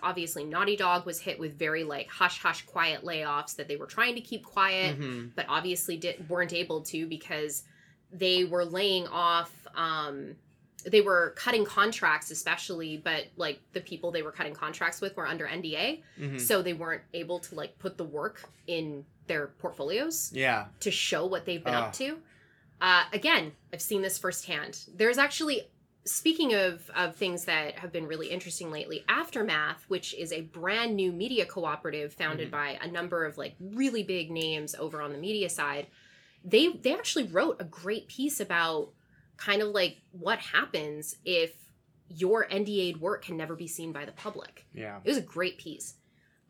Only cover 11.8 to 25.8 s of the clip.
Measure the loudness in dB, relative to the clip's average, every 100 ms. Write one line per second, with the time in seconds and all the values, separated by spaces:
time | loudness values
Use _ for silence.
11.8 | 4 4 2 2 0 -4 -2 -2 -2 -6
12.8 | -6 -4 -2 -2 -2 -4 -2 -4 _ -8
13.8 | -8 -6 -4 -2 -4 -4 -6 -4 -6 -2
14.8 | -2 -2 -4 -2 -4 -2 -4 -4 -4 -2
15.8 | -2 -4 -10 -8 -6 -2 2 2 2 -4
16.8 | -4 -6 -6 -10 -6 -6 -6 -10 -10 -8
17.8 | -8 -6 -6 -4 -6 -8 -18 -16 -4 -4
18.8 | -4 -8 -12 _ -4 -2 -4 -6 -8 -4
19.8 | -2 0 -2 -2 -4 2 4 2 -2 -4
20.8 | -2 0 0 0 0 -2 -2 -2 0 2
21.8 | 0 -2 -6 -6 -14 -20 _ _ _ _
22.8 | 6 6 6 2 4 4 2 -8 _ -8
23.8 | 0 0 0 0 -2 -4 -4 -4 -4 -10
24.8 | -12 2 4 6 2 2 0 -2 -4 _